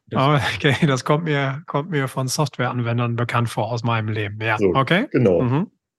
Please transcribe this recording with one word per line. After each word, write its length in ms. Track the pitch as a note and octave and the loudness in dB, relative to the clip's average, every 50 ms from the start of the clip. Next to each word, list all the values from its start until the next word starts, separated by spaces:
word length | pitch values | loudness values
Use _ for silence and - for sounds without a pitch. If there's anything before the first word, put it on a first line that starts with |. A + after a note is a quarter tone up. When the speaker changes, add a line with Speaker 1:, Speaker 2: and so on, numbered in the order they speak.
| _ | _
Speaker 1:
Das 160 | _ - D3 | _ -2 0
Speaker 2:
aber 140 | C3 C#3+ D3+ | 2 2 2
<laughs> 200 | C3+ G2+ - - | 2 0 -2 -2
okay, 320 | - - D3 B2 - F3 D3 | 0 2 2 2 4 2 2
das 160 | C3+ B2 - | 2 0 0
kommt 220 | - D3+ D3+ E3+ | 0 0 0 0
mir, 360 | D#3+ D3 C#3+ C#3 C3+ C3 D3 - | 0 -2 0 -2 -2 -4 -6 -8
kommt 240 | - - C#3+ D3 G3+ | -6 -4 -4 -4 -2
mir 180 | E3 C#3+ C3+ B2+ | -2 -2 -2 -2
von 220 | - C3+ C3 B2+ | -4 -4 -4 -2
Softwareanwendern 880 | - - D3+ - - - D3+ - B2 B2 A#2+ A#2 A#2 A#2+ A#2+ A#2+ A#2 A#2 | -2 -2 -2 -2 -2 -4 -4 -2 -2 -2 -2 -2 0 0 0 -2 -2 -2
bekannt 320 | A#2+ A2+ - A#2+ A#2 A2+ | -2 0 0 0 0 0
vor 200 | - B2+ A2 A2 | -2 -4 -4 -4
aus 140 | B2 A#2 A2 | -4 -4 -2
meinem 240 | A#2+ A#2 A2+ G#2+ A2 | -2 -2 0 -2 -2
Leben. 320 | A2 G#2+ G#2 G2+ G#2 G#2+ | -4 -4 -4 -6 -6 -4
Ja, 180 | A2 A2+ A2 G#2+ | -2 -2 0 2
Speaker 1:
So, 160 | G#2 F#2 E2 | 2 2 4
Speaker 2:
okay. 340 | C3+ C3 - D#3+ F#3+ C4+ - | 2 2 2 2 0 0 0
Speaker 1:
genau. 300 | - C#3 B2 G2 F2+ E2+ | 2 2 4 4 4 4
Speaker 2:
Mhm. 300 | C3 A#2+ B2+ D3+ G3+ - _ _ _ _ _ | 2 2 2 0 -2 -4 _ _ _ _ _